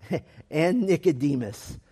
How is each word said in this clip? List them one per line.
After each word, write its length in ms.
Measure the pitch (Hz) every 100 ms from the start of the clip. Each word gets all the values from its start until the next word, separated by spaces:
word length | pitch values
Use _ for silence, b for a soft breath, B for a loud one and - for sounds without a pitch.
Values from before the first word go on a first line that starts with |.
| -
<laughs> 400 | 180 - - -
and 340 | 151 170 247
Nicodemus, 960 | 196 170 185 135 143 135 110 104 - - b